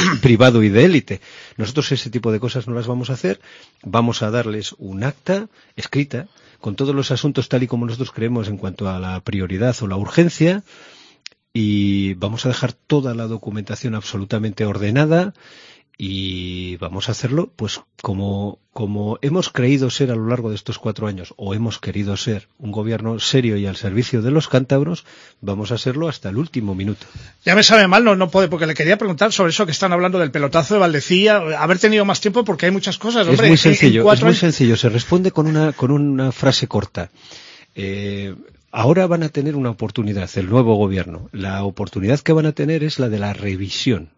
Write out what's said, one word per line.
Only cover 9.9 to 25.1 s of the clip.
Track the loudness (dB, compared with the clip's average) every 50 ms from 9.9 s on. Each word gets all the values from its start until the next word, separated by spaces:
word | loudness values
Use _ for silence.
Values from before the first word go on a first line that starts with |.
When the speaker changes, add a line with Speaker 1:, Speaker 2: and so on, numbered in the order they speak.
| -4
Speaker 1:
urgencia, | -6 -6 -2 2 2 2 2 2 0 0 0 0 -2 -6 _ -20 -20 -20 -20 -20 -20 -20 -20 _ _ -20 -20 _ _ _ _
y | -4 -2 0 0 0 0 0 0 0 0 -2 -4 -4
vamos | -4 -6 -6 -4 -4 -4
a | -4
dejar | -2 -2 -4 -6
toda | -6 _ _ 0 0 0 0 -2 -6
la | -6 -6
documentación | -6 -8 -8 -8 -8 -8 -8 -8 -8 -10 -8 -6 -6 -6
absolutamente | -6 -8 -8 -8 -8 -6 -4 -4 -4 -4 -4 -4 -2 -4
ordenada, | -2 -2 -2 -2 0 2 2 2 4 2 2 0 -2 -6 _ -20 -20 -20 -20 -20 -20 -20 _ _ _ _ -10
Y | -8 -6 -6 -6 -6 -6 -6 -8 -8 -8 -8 -8 -8 -10 -10 -10
vamos | -10 -10 -8 -8 -6 -6
a |
hacerlo, | -6 -4 -4 -2 -2 -2 -4 -4 _
pues, | -8 -8 -8 -8 -10 -16 _ _ -12
como, | -8 -6 -4 -4 -4 -4 -4 -4 -6 -8 -10 -12 _ _
como | -10 -8 -6 -6 -4 -4 -4 -6 -6 -4
hemos | -4 -2 -2 -2 -2 -2
creído | -2 0 2 2 2 2 2 0
ser | -2 -2 -2 -2
a | -2
lo | -2 -2
largo | -2 -2 -2 -4 -6
de | -8
estos | -8 -8 -10 -10 -8
cuatro | -6 -8 -6 -6 -6
años, | -6 -6 -8 -12 -16 -14
o | -10 -8 -6 -4
hemos | -4 -4 -4 -6 -8
querido | -8 -8 -6 -4 -4 -4 -4
ser | -4 -4 -4 -6 -6 -8 _ _ -14
un | -12 -8
gobierno | -6 -4 -4 -4 -4 -4 -4 -6 -4 -4
serio | -2 2 2 2 4 2 0
y | 0 -2
al | -4 -4
servicio | -6 -6 -4 -2 -2 -2 0 0 0
de | 0 2
los | 0 0 0 2
cántabros, | 2 0 2 2 0 0 0 0 -4 -8 -10 -16